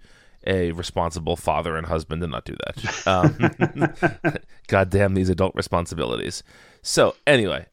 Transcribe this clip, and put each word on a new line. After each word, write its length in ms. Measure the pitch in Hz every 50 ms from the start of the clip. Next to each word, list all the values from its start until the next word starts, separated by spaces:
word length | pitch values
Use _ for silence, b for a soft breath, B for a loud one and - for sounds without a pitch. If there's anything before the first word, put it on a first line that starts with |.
| b b b b b b b b b
a 240 | - 95 92 87 85
responsible 640 | 82 87 85 - - 92 85 85 80 87 80 80 87
father 420 | - - - 76 76 82 85 80
and 100 | 80 80
husband 360 | 80 82 82 76 - 78 80
and 80 | 87 80
not 140 | 62 58 -
do 100 | - - - 50
that. 400 | - - - - - - - - 95
Um, 1300 | 95 92 90 - - - - 160 - - 180 - - 143 151 151 - - 185 - - - - 165 156 - - -
<laughs> 160 | - - - -
God 220 | 107 98 95 92
damn 240 | 92 98 101 98 95
these 140 | 95 92 92
adult 240 | 92 82 95 92 -
responsibilities. 880 | - - - - 87 87 - 82 82 67 60 60 55 50 - - - - b b b b b b b
So 340 | b - - 165 127 95 - _ -
anyway, 400 | 147 147 123 107 92 71 67 - _